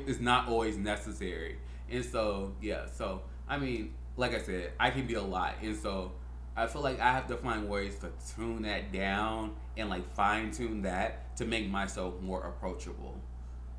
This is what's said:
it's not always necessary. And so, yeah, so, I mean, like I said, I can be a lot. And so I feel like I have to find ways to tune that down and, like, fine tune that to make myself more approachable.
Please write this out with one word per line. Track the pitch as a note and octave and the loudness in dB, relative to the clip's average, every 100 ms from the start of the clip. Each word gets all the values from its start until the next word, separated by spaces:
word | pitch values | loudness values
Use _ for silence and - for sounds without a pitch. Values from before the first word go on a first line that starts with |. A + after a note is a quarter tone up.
| C#3 | 2
it's | B2 | 2
not | A#2+ B2 A#2+ | 6 6 6
always | A2+ A2 G2 | 4 4 2
necessary. | G#2 G#2 A2 G2 F#2+ E2 E2 - - - - | 2 0 -2 -4 -4 -2 -4 -6 -8 -10 -4
And | B2 A#2+ | -2 0
so, | A#2+ G#2+ G2 G2 G2 | 2 2 2 -2 -2
yeah, | G#2 D#2+ C2+ | -2 -2 -4
so, | - G#2+ F#2+ - - - | -4 -2 -2 -6 -8 -4
I | C#3+ | -2
mean, | C3+ A#2 A2 - - - | 0 0 -2 -6 -6 0
like | B2 | 2
I | A2 | 2
said, | G2 F#2 F2 - | 0 -2 -2 4
I | B2 | 4
can | C3 A#2 | 4 0
be | A2 | 0
a | |
lot. | G2 F#2 E2 - | 0 2 0 0
And | A2 G#2 | -2 -2
so | G#2 F#2+ F#2 - - - - A2 | 0 0 -2 -6 -8 -8 -6 0
I | A#2 | 0
feel | D3 | 2
like | C#3 B2+ | 0 4
I | A#2+ | 6
have | C3 B2+ | 6 2
to | A#2+ | -2
find | B2 A2 G#2 | 0 0 2
ways | G2+ G2 - | 0 0 -2
to | - - - - | -6 -6 -8 -4
tune | A2+ A2+ | -2 0
that | G#2+ G2 G2+ | 0 0 -2
down | F#2+ G2 G2+ A2 A2 G#2+ - - - | 0 2 2 2 0 -2 -4 -8 -4
and, | G#2+ | -2
like, | F#2 F2+ - | -2 -2 4
fine | G2+ G#2+ A2 | 6 6 2
tune | A#2 A#2 G#2+ | 0 0 0
that | F#2+ F#2 A2 - - - | 2 2 2 0 -6 -2
to | A2+ | 2
make | A2+ G2+ | 2 2
myself | G2 F#2+ G2+ F#2 F2+ | 2 0 0 -2 -2
more | F#2+ F#2 | -2 -2
approachable. | F2+ - F#2+ F2+ F2 - C2 - - - - - - | -2 -4 -4 -4 -6 -6 -6 -8 -8 -8 -8 -8 -8